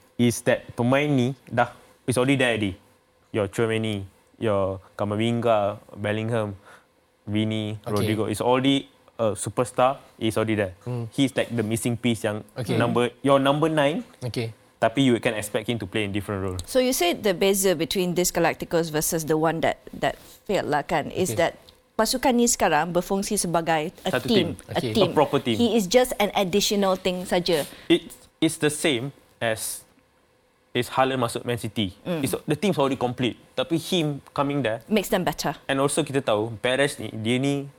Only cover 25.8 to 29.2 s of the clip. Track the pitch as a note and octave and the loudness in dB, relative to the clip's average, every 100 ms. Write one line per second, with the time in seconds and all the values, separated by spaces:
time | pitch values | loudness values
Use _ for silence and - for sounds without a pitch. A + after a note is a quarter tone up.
25.8 | F3+ B3 B3+ - G3+ - F#3+ G3+ - G#3 | 4 4 4 2 0 0 0 0 2 2
26.8 | G3 F#3+ F#3+ F3+ F3+ F3+ F3+ D#3+ C3 - | 2 2 -2 -4 -2 0 2 0 -2 -8
27.8 | - E3+ - - - _ D#3+ - D3+ D3 | 0 2 0 -18 -20 _ -2 0 0 2
28.8 | E3+ A#2+ C#3 - | 0 0 -4 -12